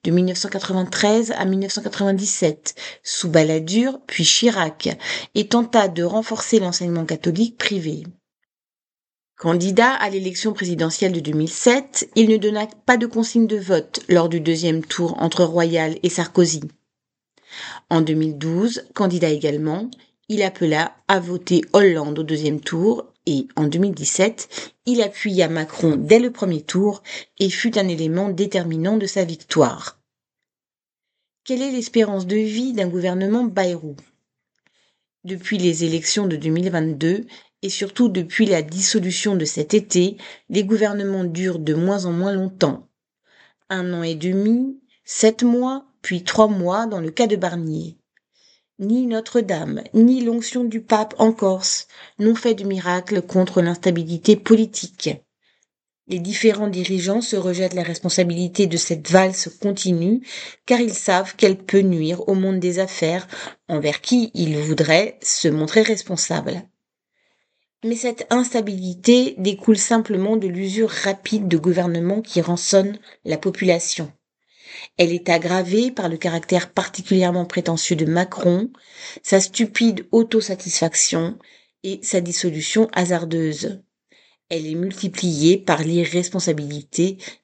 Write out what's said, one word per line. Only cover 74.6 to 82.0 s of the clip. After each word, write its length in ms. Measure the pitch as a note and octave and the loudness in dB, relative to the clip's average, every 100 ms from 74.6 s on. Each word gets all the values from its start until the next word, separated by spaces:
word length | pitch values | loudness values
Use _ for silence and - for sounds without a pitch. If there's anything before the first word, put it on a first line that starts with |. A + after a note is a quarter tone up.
| - - - - | -20 -20 -12 2
Elle 120 | E3+ | 2
est 180 | E3+ F3 | 2 0
aggravée 640 | E3+ E3 F#3 F3+ G#3 B3 | 0 0 -2 0 0 0
par 180 | B3 F3+ | -2 -6
le 80 | E3 | -4
caractère 540 | F3+ E3 - F3+ - | -4 -4 -2 -2 0
particulièrement 760 | - F#3 - - F#3+ F3+ F3+ | -6 -6 -10 0 2 2 0
prétentieux 520 | F3 - E3+ E3 - E3 | -2 -4 -2 -4 -2 -2
de 80 | |
Macron, 640 | D#3+ E3+ F3 - F3 F3+ A#3 - _ - - - | 0 0 -2 0 0 2 -2 -10 _ -20 -18 -14
sa 160 | - G3 | 0 2
stupide 640 | F#3+ - A3 - A#3 F#3+ - | 2 0 -2 2 2 2 2
autosatisfaction 1300 | A3+ A3+ A3 G#3+ F#3+ F3 - E3 - - E3 E3 A3+ - _ _ _ | 2 4 0 -2 -6 -6 -2 0 0 0 0 -2 -6 -16 _ _ _
et 160 | F#3+ G3 | -10 -8